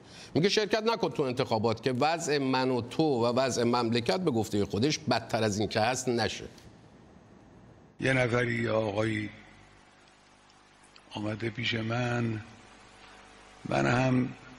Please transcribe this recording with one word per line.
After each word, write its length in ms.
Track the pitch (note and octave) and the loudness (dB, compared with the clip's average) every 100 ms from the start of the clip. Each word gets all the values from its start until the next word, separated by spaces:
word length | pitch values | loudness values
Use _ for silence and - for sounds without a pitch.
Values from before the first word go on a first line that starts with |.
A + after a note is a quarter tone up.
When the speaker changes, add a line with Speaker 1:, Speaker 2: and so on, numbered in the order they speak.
| - - - | -12 -20 -4
Speaker 1:
میگه 160 | - F#3+ | 0 2
شرکت 340 | G#3+ G#3 A3 | 2 0 0
نکن 260 | A3 A3+ F#3+ | 0 0 0
تو 140 | C#3+ | 0
انتخابات 600 | C3+ B2 B2+ A2 A2+ A2 | -2 -2 0 2 2 0
که 80 | C3+ | -2
وضع 460 | B2 D3 E3+ C#3+ D3 | 0 0 0 0 0
من 320 | C3+ C3 C3 | 2 2 2
و 120 | B2+ | 0
تو 220 | A#2 - | -2 0
و 360 | D#3+ B2+ A#2 A#2+ | 2 2 2 2
وضع 240 | C3 A#2+ | 2 2
مملکت 560 | A#2+ B2 A#2 A#2+ A#2 F#3 | 2 2 2 0 2 0
به 120 | F3 | 0
گفتهٔ 340 | A2+ G2+ G#2 G2 | 0 0 0 0
خودش 340 | G2 C#3 D3 | 0 0 0
بدتر 440 | - A#2+ - A#2 | 0 -2 0 0
از 160 | A2 G2 | 0 0
این 100 | G2 | 0
که 100 | A2+ | 2
هست 280 | A2 B2+ C3 | 0 0 0
نشه. 380 | A#2 G#2+ - - - - - - - - - - - - - - - - - | 0 0 -4 -10 -16 -20 -20 -20 -20 -20 -20 -20 -20 -20 -20 -20 -20 -20 -4
Speaker 2:
یه 140 | C3 | 0
نفری، 500 | C3 B2 A#2+ B2 A#2 | 2 2 2 0 0
یه 80 | A2+ | 0
آقایی 580 | A2 A2 G2+ A2 G#2+ G#2 - - - - - - - - - - - - - - - - - - | 0 0 0 -2 -2 -6 -12 -20 -20 -20 -20 -20 -20 -20 -20 -20 -20 -20 -20 -20 -20 -20 -20 -14
آمده 380 | - G#2 G#2+ A2+ | -6 -6 -4 -6
پیش 240 | G#2+ A2 | -4 -4
من، 680 | A2+ A2 A#2 B2 A#2+ A#2 A2 - - - - - - - - - - - - - | -2 -2 -2 -2 0 -2 -4 -10 -18 -20 -20 -20 -20 -20 -20 -20 -20 -20 -14 -4
من 160 | C3+ C#3 | 0 2
هم 480 | B2 C3 B2+ B2+ - - | 2 2 2 0 -6 -20